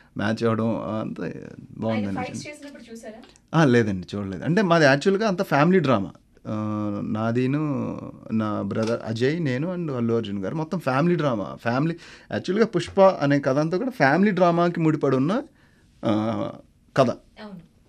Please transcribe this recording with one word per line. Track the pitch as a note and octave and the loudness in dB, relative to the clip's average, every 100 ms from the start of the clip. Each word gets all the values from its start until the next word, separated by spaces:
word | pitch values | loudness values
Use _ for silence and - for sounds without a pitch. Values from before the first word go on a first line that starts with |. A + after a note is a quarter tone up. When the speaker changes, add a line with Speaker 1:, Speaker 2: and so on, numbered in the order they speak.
| _ - | _ -4
Speaker 1:
మ్యాచ్ | G#2 A2+ | -2 0
అవ్వడం, | A#2 A2 A2+ F#2 | 0 0 0 -2
ఆ, | C2 A2 | -4 -6
అంతా | - - - - - - - - | -6 -8 -8 -10 -14 -18 -18 -6
బాగుందండి. | A2 A2 G2+ | -4 -2 -2
Speaker 2:
ఆయన | F#2+ | -4
ఫైట్స్ | G2 - - | -6 -10 -14
చేసినప్పుడు | D4 C#4+ A#3+ A#3 | -16 -18 -18 -18
చూసారా? | A3+ A3+ G#3+ - _ - D#3 | -18 -16 -18 -20 _ -4 2
Speaker 1:
ఆ, | |
లేదండి, | D3+ A#2+ G#2+ F#2+ F2 G2+ | 4 4 2 -2 -6 -8
చూడలేదు. | G2+ F2+ | -8 -6
అంటే | D2+ F3+ | -2 2
మాది | F#3+ E3+ | 4 6
యాక్చువల్‌గా | C#3 C#3+ G3 G3 A3 | 6 4 2 2 0
అంతా | F#3 | -2
ఫ్యామిలీ | F#3+ C#3+ D#3 F#3 | 0 2 4 4
డ్రామా. | D3+ A2 F#2 - _ _ - | 4 2 0 -10 _ _ -8
ఆ, | G#2+ G#2+ G#2+ G#2 G2+ | -6 -4 -4 -4 -4
నాదీను, | G2+ G#2+ A2+ A#2 B2+ C#3+ D#3 B2+ A2 - - - - | -4 -4 -2 0 0 0 -2 -4 -4 -8 -12 -16 -6
నా | A2 G#2+ G#2 | -2 -2 -2
బ్రదర్ | G2+ A2+ A2 A#2 - | -4 -2 -2 -2 -4
అజయ్, | A2+ B2+ E3 | -2 0 0
నేను | D3+ B2 E3 F3+ | -2 -2 -4 -6
and | E3 | -6
అల్లు | B2+ A#2 | -2 0
అర్జున్ | A#2 G#2 G2+ | 0 -2 -6
గారు | F#2+ | -6
మొత్తం | D#3 D#3 F#3 | -6 -6 -6
ఫ్యామిలీ | C#3 C3 F3 | -2 0 2
డ్రామా. | F3 D3 A2+ E2 C#2 | 2 0 -2 -6 -6
ఫ్యామిలీ, | A#2 B2+ D#3 E3 - - - | -4 0 -2 -4 -12 -20 -8
యాక్చువల్‌గా | - - G3 A3+ | -6 -2 0 0
పుష్ప | F3 E3+ - | 0 -2 6
అనే | F#3+ F#3 C#3+ C#3+ | 6 6 2 2
కథ | C#3+ C3+ | 2 0
అంతా | D#3+ F3+ | 0 -2
కూడా | B3+ | -4
ఫ్యామిలీ | - C3+ D#3 G#3 | 2 4 6 4
డ్రామాకి | F3+ F3+ E3+ F3 E3+ | 4 4 4 2 2
ముడిపడి | D#3+ D3+ C#3+ C3 | 2 2 2 2
ఉన్న, | C#3+ A3+ D4 _ _ _ _ - | 2 0 -4 _ _ _ _ -6
ఆ, | - G#2 A2 G#2 G#2+ - - _ _ - | -2 0 0 -2 -6 -10 -20 _ _ 2
కథ. | B2 | 2
Speaker 2:
అవును. | - _ - G#3+ F3+ - _ | 0 _ -18 -16 -16 -20 _